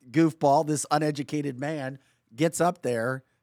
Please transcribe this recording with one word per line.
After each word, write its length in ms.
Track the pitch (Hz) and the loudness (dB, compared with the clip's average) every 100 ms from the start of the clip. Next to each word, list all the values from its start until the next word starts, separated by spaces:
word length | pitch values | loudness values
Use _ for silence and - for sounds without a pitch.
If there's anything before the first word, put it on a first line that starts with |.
| 127 | -2
goofball, 560 | 120 165 156 147 143 151 | 2 2 4 4 4 2
this 180 | 151 - | -4 0
uneducated 680 | 151 156 147 139 151 143 123 | 0 0 -4 -6 -6 -6 -6
man, 400 | 143 156 131 139 _ _ _ | -8 -6 -8 -12 _ _ _
gets 260 | 113 160 - | -2 -2 2
up 220 | - - | 0 0
there 420 | 123 117 117 131 _ _ | -4 -2 -2 -6 _ _